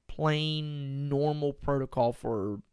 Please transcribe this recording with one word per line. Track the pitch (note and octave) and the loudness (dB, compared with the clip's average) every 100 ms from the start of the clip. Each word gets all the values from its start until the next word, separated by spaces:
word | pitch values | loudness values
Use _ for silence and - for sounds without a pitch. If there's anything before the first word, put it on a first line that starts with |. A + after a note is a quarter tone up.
| - | -12
plain | - D#3 D3+ D#3 D3+ D3+ D3 C#3 C#3 C#3+ | -2 2 2 0 -2 -4 -6 -6 -4 0
normal | C#3 D3+ D3+ D3 | 2 2 2 -2
protocol | C#3 - C#3 C3 - A#2+ | -2 0 0 0 2 2
for, | A#2 A#2 A2 G2 G#2 - | 2 -2 0 0 -4 -8